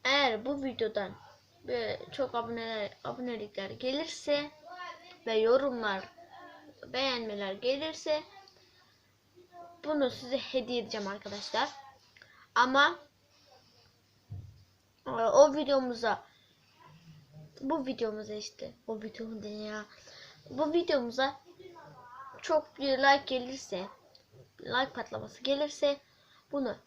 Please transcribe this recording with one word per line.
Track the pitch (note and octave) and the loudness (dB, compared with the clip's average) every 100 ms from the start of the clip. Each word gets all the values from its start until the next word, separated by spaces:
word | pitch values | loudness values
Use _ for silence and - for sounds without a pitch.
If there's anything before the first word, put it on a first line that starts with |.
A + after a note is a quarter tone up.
Eğer | B3 C#4+ C4+ G#3+ B3 | 4 6 6 4 -2
bu | C#4+ | -2
videodan | C4+ A#3 A3 G#3+ F#3 - - - _ _ | -2 -2 0 0 -4 -8 -18 -20 _ _
böyle | C4 B3 G#3+ - - | -4 -4 -2 -6 -8
çok | - B3+ A#3 | -4 -2 -2
aboneler, | A3+ A#3 A3+ A3 G3+ - | -4 -6 -6 -4 -6 -8
abonelikler | - B3 B3 A3+ G#3 - G3 | -10 -6 -6 -6 -8 -8 -8
gelirse | A3+ B3+ C#4 D#4+ - - C#4+ D4 - E4+ F4+ F4 - - - A3+ | -6 -4 -2 -4 -8 0 0 0 -12 -18 -14 -12 -14 -20 -10 0
ve | |
yorumlar, | A3 A3 B3+ C#4 B3 A3 F#3+ - - - - - - - - - | 4 6 6 4 0 -2 -2 -6 -18 -20 -20 -20 -20 -20 -20 -8
beğenmeler | B3 C4+ A#3+ A3 G3+ G3 | -2 0 -2 -4 -4 -6
gelirse | G3+ A#3+ C#4 D#4 D#4 D#4 D4+ - - - _ _ _ _ _ _ _ _ F4+ - F4 - - | -2 0 0 -2 -6 -2 -2 -2 -20 -20 _ _ _ _ _ _ _ _ -20 -20 -20 -20 -10
bunu | C#4+ D4+ B3+ | -2 2 0
size | - B3 B3+ | -2 -4 -4
hediye | - C4 A#3 B3 | -2 -4 -2 -4
edeceğim | A3 A3 G3 | -4 -6 -6
arkadaşlar. | G3+ G3+ G3+ - A3 C#4+ - - - _ - - - - - | -8 -10 -10 -4 -2 -2 -6 -20 -20 _ -20 -20 -20 -2 2
Ama, | B3+ C4+ D4 F4 - _ _ _ _ - _ _ _ _ _ _ _ - - - - _ _ _ - | 4 6 6 4 -12 _ _ _ _ -20 _ _ _ _ _ _ _ -14 -14 -20 -20 _ _ _ -6
e, | |
o | A#3 A3+ - D4 C#4+ | 0 6 10 10 8
videomuza, | C#4 C4+ B3+ A#3 A#3 G3 - _ _ _ _ _ - - - - - - - - | 2 2 2 -2 -2 -2 -6 _ _ _ _ _ -20 -20 -20 -20 -20 -20 -20 -8
bu | C4+ D#4 C4 | -2 -2 -2
videomuza | - A3 G#3+ G#3+ | -2 -4 -4 -8
işte, | G#3+ - - - - - | -10 -10 -12 -14 -14 -10
o | A3 | -8
videomu | G#3+ - A3+ A3 | -8 -10 -10 -10
ne | G#3 | -10
ya? | G#3+ G#3+ G#3+ G#3 - - - - - - | -10 -8 -8 -10 -18 -20 -20 -20 -20 -12
Bu | B3 D4+ | -2 4
videomuza | E4+ E4+ D4 A#3+ A#3+ C4+ - - - F#4 E4+ - - - - - - | 4 4 2 2 0 0 0 -20 -20 -20 -18 -20 -20 -20 -18 -16 -12
çok | - D#4 - - | 2 2 2 -4
bir | C#4 C4 | 0 6
like | C#4 C#4+ - | 6 6 4
gelirse, | B3+ B3 C4+ - F#3 G3 - _ - _ - - - | -4 -2 -10 -6 -8 -8 -14 _ -20 _ -20 -20 -16
like | - B3 C4+ | -2 0 0
patlaması | - - A3 G#3+ - | -4 -8 -8 -10 -6
gelirse | B3+ C#4 D4 - C#4+ C#4+ _ _ _ _ _ | 0 2 0 2 0 0 _ _ _ _ _
bunu | C#4+ B3+ - | -2 -2 -4